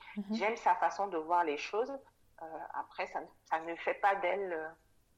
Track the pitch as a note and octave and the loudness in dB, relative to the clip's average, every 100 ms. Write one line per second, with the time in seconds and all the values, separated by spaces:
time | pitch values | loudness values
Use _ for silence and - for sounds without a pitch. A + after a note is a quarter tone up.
0 | - G#3 G3 A3+ B3 A#3 F#3+ F3+ E3+ - | -10 -10 -4 0 0 2 2 4 2 2
1 | G3 E3+ D#3 F3 E3 D3 - G#3 B3+ C4+ | -2 -2 2 4 4 0 -2 0 0 -4
2 | - _ _ - D#3+ D#3+ - - - - | -12 _ _ -16 -12 -10 -8 -8 -8 -6
3 | F#3+ - D#3+ - _ D#3+ E3 E3+ - - | -4 -6 -10 -16 _ -2 -2 -2 0 4
4 | G3+ G3 F3+ G3 F#3+ D#3+ D#3 E3 _ _ | 4 4 2 0 0 -4 -6 -10 _ _
5 | _ | _